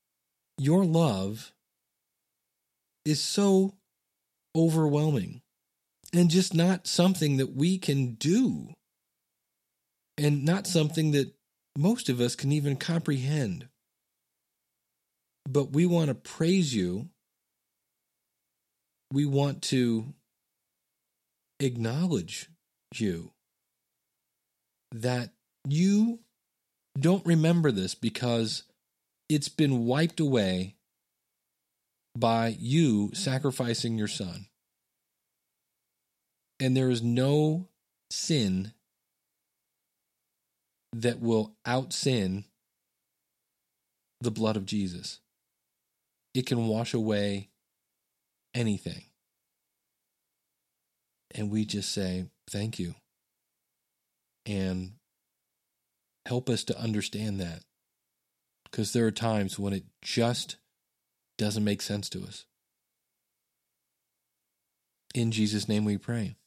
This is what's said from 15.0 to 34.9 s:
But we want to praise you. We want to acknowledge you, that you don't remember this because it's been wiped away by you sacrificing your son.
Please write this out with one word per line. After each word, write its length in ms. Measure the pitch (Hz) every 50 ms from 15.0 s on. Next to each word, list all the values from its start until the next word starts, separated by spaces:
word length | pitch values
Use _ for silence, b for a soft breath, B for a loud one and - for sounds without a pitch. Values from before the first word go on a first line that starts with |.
| _ _ _ _ _ _ _ _ -
But 260 | 135 131 143 139 143 131
we 140 | 151 175
want 220 | 175 170 170 160 143
to 60 | 123
praise 600 | - - - - - 165 170 190 196 170 139 123
you. 340 | 107 90 87 90 101 135 175 _ _ _ _ _ _ _ _ _ _ _ _ _ _ _ _ _ _ _ _ _ _ _ _ _ _ _ _ _ _ _ _ _ _ _ _ _ _ _ -
We 140 | 135 139 147
want 380 | 143 135 139 143 143 135 - -
to 480 | - 139 127 123 120 113 113 110 135 - _ _ _ _ _ _ _ _ _ _ _ _ _ _ _ _ _ _ _ _ _ _ _ _ _ _ _ _ -
acknowledge 880 | 143 131 120 117 113 113 123 151 180 180 156 104 82 - - - - - _ _ _ _ _ _ _ - -
you, 380 | - 110 98 87 82 85 - _ _ _ _ _ _ _ _ _ _ _ _ _ _ _ _ _ _ _ _ _ _ _ _ _ _ _ _ _ _ _ -
that 440 | 120 113 110 127 123 123 120 - - _ _ _ _ _ - 135
you 520 | 143 160 180 196 202 208 220 233 233 233 - _ _ _ _ _ _ _ _ _ _ _ _ _ - 139
don't 280 | 135 165 185 196 -
remember 460 | 170 170 160 156 160 170 175 160 147 113
this 220 | 95 92 98 -
because 720 | - - 113 110 - 127 120 117 117 113 107 - - - _ _ _ _ _ _ _ _ _ _ _ _ -
it's 200 | 151 147 143 -
been 380 | - - 151 139 131 120 117
wiped 340 | 117 127 147 165 165 - -
away 560 | 160 143 131 117 101 92 92 92 92 101 - _ _ _ _ _ _ _ _ _ _ _ _ _ _ _ _ _ _ _ _ _ _ _ _ _ _ _ -
by 400 | 117 120 113 113 113 113 113 110 -
you 520 | - 120 139 165 165 135 110 104 101 104 -
sacrificing 840 | - 104 139 127 131 139 139 123 - 127 120 117 - - 117 113 110
your 100 | 107 104
son. 400 | - - 101 87 85 95 101 - _ _ _ _ _ _ _ _